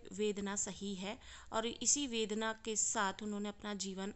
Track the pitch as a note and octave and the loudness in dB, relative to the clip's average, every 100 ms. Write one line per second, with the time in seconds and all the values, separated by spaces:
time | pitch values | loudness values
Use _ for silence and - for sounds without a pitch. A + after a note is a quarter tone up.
0 | - F#3+ G#3+ G3+ G3+ G3+ G3+ F3 G3 F#3 | -6 0 2 2 0 0 -2 -2 -4 -2
1 | G3 B3 - - - A3+ A#3 - A#3+ D4 | -4 -6 -10 -14 -2 0 0 2 4 6
2 | C#4 A3+ G#3+ G#3+ A3 A3 A3+ G#3+ - A3+ | 4 2 2 2 0 -2 -2 0 2 2
3 | G3 F#3+ G#3+ G3+ G#3 - G#3 G3+ F#3+ F#3 | 2 0 -4 -2 -4 -4 -6 -4 -4 -2
4 | G3+ | -4